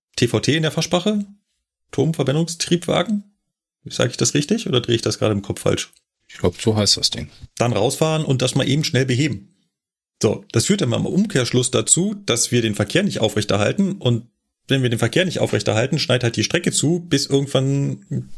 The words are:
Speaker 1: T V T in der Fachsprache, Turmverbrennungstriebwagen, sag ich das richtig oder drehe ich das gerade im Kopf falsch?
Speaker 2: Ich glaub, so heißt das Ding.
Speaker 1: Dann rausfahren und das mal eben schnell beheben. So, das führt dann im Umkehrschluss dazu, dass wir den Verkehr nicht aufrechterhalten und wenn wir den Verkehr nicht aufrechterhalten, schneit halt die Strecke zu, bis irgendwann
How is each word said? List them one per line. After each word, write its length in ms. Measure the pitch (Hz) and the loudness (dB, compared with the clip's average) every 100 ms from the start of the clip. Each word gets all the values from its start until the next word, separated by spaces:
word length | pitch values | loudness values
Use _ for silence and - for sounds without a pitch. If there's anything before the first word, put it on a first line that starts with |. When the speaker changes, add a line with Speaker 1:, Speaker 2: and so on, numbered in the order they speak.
| _ - | _ -2
Speaker 1:
T 120 | 117 | 0
V 120 | 110 | 0
T 160 | - 156 | 0 0
in 80 | |
der 80 | 156 | 0
Fachsprache, 540 | 160 - 180 190 208 202 - _ _ _ _ _ | -2 -2 0 0 -2 -4 -12 _ _ _ _ _
Turmverbrennungstriebwagen, 1300 | - 143 160 131 147 165 - - 175 - 156 175 208 - _ _ _ _ _ 127 | -2 0 0 0 0 -2 -4 -2 0 0 -2 0 -2 -6 _ _ _ _ _ -8
sag 260 | - 123 | -2 -2
ich 60 | - | 0
das 160 | 127 | 0
richtig 340 | 143 147 220 - | 0 0 -2 0
oder 120 | 127 | -2
drehe 160 | 120 113 | 0 0
ich 60 | |
das 180 | 113 - | 0 0
gerade 140 | 110 | 0
im 80 | 101 | 0
Kopf 200 | 98 - | -4 -4
falsch? 300 | - - - _ _ _ - | -2 -2 -4 _ _ _ -20
Speaker 2:
Ich 100 | - | -2
glaub, 220 | 92 - | -2 0
so 160 | 113 107 | 0 2
heißt 220 | 101 - | 2 2
das 120 | - | 0
Ding. 200 | - - - - - | -4 -12 -16 -10 -2
Speaker 1:
Dann 160 | 120 | 0
rausfahren 520 | 101 117 - 160 156 156 | 2 2 2 0 0 0
und 160 | 131 | 0
das 140 | 127 143 | 0 0
mal 120 | 123 | 2
eben 160 | 139 | 0
schnell 220 | - 123 131 | 0 0 2
beheben. 460 | 120 151 101 - _ _ _ _ _ _ - | 0 0 -4 -12 _ _ _ _ _ _ 0
So, 220 | 110 - - | 0 0 -2
das 140 | 120 - | 0 0
führt 120 | 202 | 0
dann 140 | 131 | 0
im 120 | 110 - | 0 0
Umkehrschluss 640 | 175 214 139 120 123 123 | 0 2 0 2 2 2
dazu, 460 | 113 110 - 196 208 - | 0 2 2 0 -2 -2
dass 240 | 120 - | 0 2
wir 120 | 120 | 2
den 140 | 110 101 | 2 0
Verkehr 280 | 104 160 | 0 0
nicht 160 | 196 - | 0 0
aufrechterhalten 800 | 107 - - 98 104 - 196 98 | 0 0 0 0 0 0 -2 0
und 300 | 127 117 - _ _ _ - | 0 0 -2 _ _ _ -2
wenn 120 | 135 | 0
wir 80 | 123 | 0
den 80 | 113 | 0
Verkehr 280 | 117 - 185 | 0 2 0
nicht 140 | - | 0
aufrechterhalten, 600 | 117 113 - 107 131 151 | 0 0 0 0 0 0
schneit 240 | - 123 | 0 0
halt 140 | 120 110 | 0 -2
die 80 | 104 | 0
Strecke 260 | 180 - | 0 0
zu, 300 | - 139 175 | 0 0 0
bis 240 | 170 139 - | 0 -2 2
irgendwann 1040 | 139 139 139 135 139 139 127 - 131 - | 0 2 0 2 0 -2 -4 -6 -8 -6